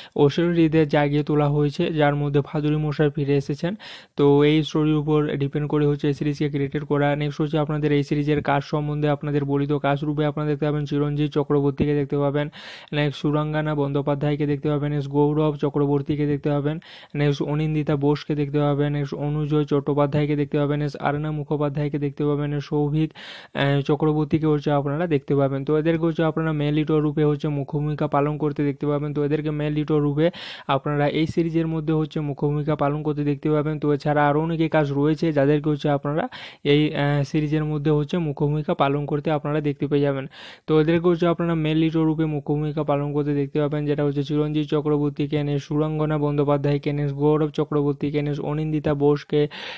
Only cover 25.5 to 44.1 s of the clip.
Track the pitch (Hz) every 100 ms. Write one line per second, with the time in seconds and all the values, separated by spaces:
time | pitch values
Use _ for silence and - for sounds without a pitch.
25.5 | 135 135 156 160 165 165 160 160 156 160
26.5 | 151 147 151 151 156 151 151 151 143 156
27.5 | 143 139 147 151 147 151 143 147 147 151
28.5 | 147 143 135 147 143 147 147 143 156 151
29.5 | 151 151 151 151 151 147 143 170 - -
30.5 | - - 135 147 147 147 151 160 - 165
31.5 | 160 160 160 151 156 151 160 147 135 147
32.5 | 147 147 147 143 151 151 147 147 139 156
33.5 | 151 151 151 147 147 151 147 147 147 160
34.5 | 165 160 160 143 139 147 156 165 147 139
35.5 | 151 151 147 151 143 143 156 254 - -
36.5 | - 147 147 151 147 143 143 139 156 151
37.5 | 156 151 151 151 147 147 180 156 139 147
38.5 | 151 151 175 139 143 147 147 160 151 147
39.5 | 151 147 143 143 143 143 135 135 - -
40.5 | - - 156 156 170 175 170 175 165 170
41.5 | 165 151 156 160 160 160 156 160 147 147
42.5 | 147 151 151 151 143 147 143 147 143 139
43.5 | 151 147 151 147 143 147